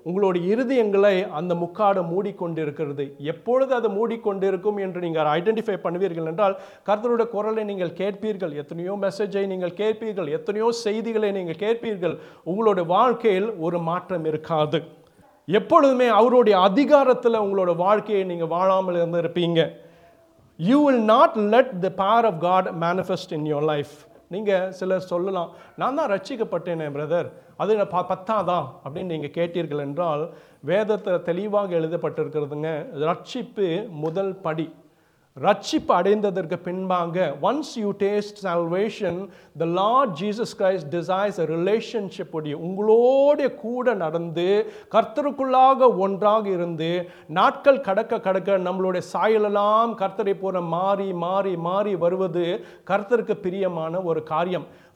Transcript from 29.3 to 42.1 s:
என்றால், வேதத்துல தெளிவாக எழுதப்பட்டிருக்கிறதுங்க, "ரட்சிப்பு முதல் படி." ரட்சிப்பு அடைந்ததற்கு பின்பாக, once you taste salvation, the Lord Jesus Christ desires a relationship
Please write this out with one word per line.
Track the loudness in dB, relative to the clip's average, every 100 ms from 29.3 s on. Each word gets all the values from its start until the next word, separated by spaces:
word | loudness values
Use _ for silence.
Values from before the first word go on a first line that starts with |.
| -4 -2 -2 -4 -4
என்றால், | -6 -2 -2 -2 -4 -10 -20 _ -2
வேதத்துல | 0 2 -2 0 -2
தெளிவாக | -2 -4 -2 -2 0 -2
எழுதப்பட்டிருக்கிறதுங்க, | -2 -2 -4 -4 -4 -4 -6 -6 -6 -6 -8
"ரட்சிப்பு | -4 -2 -2 -6 -10 -8 -4 -2 -2 -6
முதல் | -6 -4 -4 -4 -4
படி." | -6 -4 -6 -10 _ _ _ _ _ -2
ரட்சிப்பு | 0 0 0 -2 2
அடைந்ததற்கு | 2 4 2 0 -2 -4 -6
பின்பாக, | -6 -6 -2 -2 -2 -2 -2 0
once | -2 -2 -4 -4
you | -4 -2
taste | 0 0 -4 -8
salvation, | -4 -2 0 -2 -2 -2 -4 -4 -10 -16 -20 -6
the | -2
Lord | 0 2 2 2 -2
Jesus | -4 -4 -6 0
Christ | 0 0 -2
desires | -6 -2 -2 -2 -2
a | -2
relationship | 0 0 0 -2 -6 -6